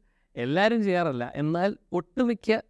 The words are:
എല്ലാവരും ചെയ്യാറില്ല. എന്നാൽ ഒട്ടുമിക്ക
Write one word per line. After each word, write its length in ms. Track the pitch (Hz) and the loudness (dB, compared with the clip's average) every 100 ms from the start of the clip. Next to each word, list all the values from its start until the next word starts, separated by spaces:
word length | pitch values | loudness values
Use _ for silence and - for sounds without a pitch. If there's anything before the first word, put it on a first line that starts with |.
| _ _ _ - | _ _ _ -6
എല്ലാവരും 480 | 123 165 214 233 | -2 2 2 2
ചെയ്യാറില്ല. 480 | 202 180 170 123 120 - | 2 2 0 -2 -4 -4
എന്നാൽ 420 | 151 170 196 - - | -2 0 -2 -4 -6
ഒട്ടുമിക്ക 680 | 170 - - 240 220 220 220 | -6 -4 -2 0 0 0 -2